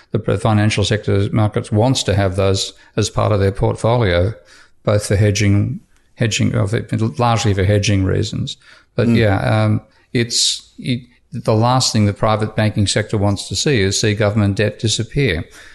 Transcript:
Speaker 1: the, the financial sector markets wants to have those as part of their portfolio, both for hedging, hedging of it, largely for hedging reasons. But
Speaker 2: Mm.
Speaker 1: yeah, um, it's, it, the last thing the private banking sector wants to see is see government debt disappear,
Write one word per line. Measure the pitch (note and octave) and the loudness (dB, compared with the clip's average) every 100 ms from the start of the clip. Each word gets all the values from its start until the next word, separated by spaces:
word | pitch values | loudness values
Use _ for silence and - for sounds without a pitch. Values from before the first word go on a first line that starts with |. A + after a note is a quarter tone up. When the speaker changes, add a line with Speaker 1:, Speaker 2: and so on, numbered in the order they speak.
| _ | _
Speaker 1:
the, | A2+ | -6
the | - G2+ | -2 -2
financial | A#2 G#2+ G#2+ G#2+ | 0 2 2 0
sector | G2+ G#2+ - G2+ G2 | 0 -2 0 -2 0
markets | - G#2+ - - | 0 0 -2 -2
wants | G#2+ B2 B2+ | 0 0 0
to | - | 0
have | F#2+ G2 F2+ | 0 0 0
those | G2 F#2+ - - - - | 0 0 -4 -12 -10 -4
as | G#2 | -4
part | - G#2+ | -2 0
of | G#2 | 2
their | G2 | 0
portfolio, | G2 A2 G#2+ A2 B2 A2 F2 F#2+ A2+ - - - _ | 0 -2 0 0 2 2 2 0 -4 -14 -20 -20 _
both | - G#2 - | -2 0 2
for | G2+ | 2
hedging, | G#2 F#2+ G#2 G2+ G#2+ D3+ - _ _ - | 2 2 2 2 0 -4 -12 _ _ -4
hedging | A2+ - G#2 | -2 0 0
of | A#2 G2+ | 0 -2
it, | A#2 A2+ A2 A2 - | -2 -4 -2 -2 0
largely | A#2+ A2+ A2 | 0 2 0
for | G2 | 0
hedging | F#2 G#2 G2+ G2+ | 2 2 2 0
reasons. | F#2 F#2+ G2+ - - - _ - _ - | 0 0 -2 -6 -8 -10 _ -20 _ -2
But | A#2+ | 2
Speaker 2:
Mm. | A2+ | 2
Speaker 1:
yeah, | A2 F#2+ B2+ A2 | 2 0 0 0
um, | G#2+ G#2+ - _ _ | 2 0 -4 _ _
it's, | B2+ A#2 - - - - - | -4 -2 -2 -2 -4 -10 -12
it, | F#3+ B2 A#2+ _ _ | -6 -6 -8 _ _
the | A#2+ A#2+ A2 | -8 0 2
last | A#2+ B2+ - | 4 2 2
thing | A2+ G#2 | 2 0
the | |
private | G2+ A2 G#2+ A2 - | 0 0 0 -2 -2
banking | G#2+ G#2 G2 | -2 0 0
sector | - G#2+ A2 | 0 -2 0
wants | G2+ G2 - | 0 -2 -4
to | G2 | -4
see | - C3 | 0 2
is | G2 G2+ | 2 0
see | A2 | 0
government | G#2 G#2 G#2+ G2+ G2 | 2 2 2 2 2
debt | G#2 - | -2 -2
disappear, | A2 - A2 C#3+ C3+ D#2 - - - | -2 -2 -4 -2 0 -2 -6 -14 -20